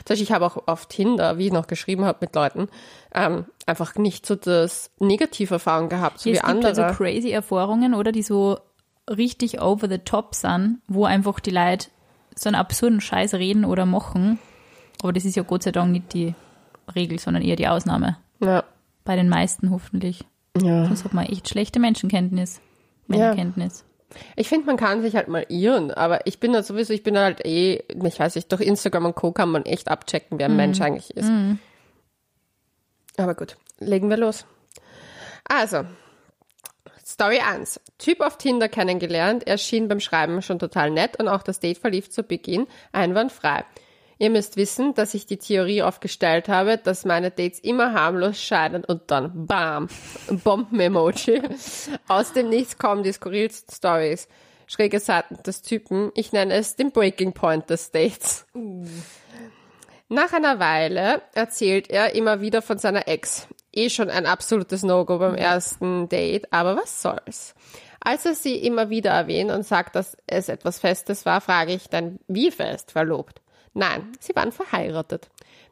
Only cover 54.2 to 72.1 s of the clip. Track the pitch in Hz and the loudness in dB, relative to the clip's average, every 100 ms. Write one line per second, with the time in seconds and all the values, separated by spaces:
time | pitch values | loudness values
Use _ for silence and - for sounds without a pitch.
54.2 | - _ _ _ - - 208 208 - 175 | -8 _ _ _ -8 0 0 0 0 0
55.2 | - 262 - - - 226 - 190 208 - | -2 -8 -10 -10 -6 -6 -2 -2 -2 -4
56.2 | 220 208 190 190 214 - 269 233 190 - | -2 0 2 0 0 -2 0 4 2 2
57.2 | 185 - 170 160 - 165 - 160 170 - | -2 0 0 0 0 -4 -2 0 0 0
58.2 | - - - 247 220 180 170 170 160 - | -4 -6 -8 -12 -12 -12 -14 -14 -18 -20
59.2 | - 240 226 - _ _ - - - 247 | -20 -20 -20 -20 _ _ -20 -20 -4 0
60.2 | 349 339 302 233 165 160 160 180 196 285 | 0 2 2 2 2 2 0 0 0 0
61.2 | - 214 226 - 202 190 - 196 214 220 | -2 -4 -4 -2 0 0 0 0 2 2
62.2 | 220 208 214 226 - 202 208 196 - 156 | 0 0 0 -2 -2 -2 0 0 0 -4
63.2 | - - - - _ 208 233 - 196 180 | -4 -10 -10 -20 _ -2 0 0 -2 0
64.2 | 160 185 - 220 180 190 190 180 175 175 | 0 -2 0 -2 0 -2 2 2 2 2
65.2 | 185 185 175 180 - - 185 180 175 175 | 2 2 2 0 -2 -6 -4 -2 -2 -2
66.2 | 170 202 - 170 175 214 480 - - - | 0 -2 -2 0 0 0 -4 -6 -6 -6
67.2 | - - - - - - - - - 285 | -10 -16 -18 -20 -20 -20 -20 -8 -2 0
68.2 | 339 311 277 247 240 233 214 220 202 170 | 0 -2 -2 -2 0 2 0 0 2 2
69.2 | 170 165 202 - 202 180 - 180 190 - | 2 0 0 -2 0 0 0 -4 -4 -10
70.2 | - 185 185 - 180 - 175 185 - 202 | -4 -4 -2 -6 -6 -2 0 0 -4 -4
71.2 | - 185 - 180 165 185 - 170 170 | 0 0 2 0 0 -4 -4 -4 -4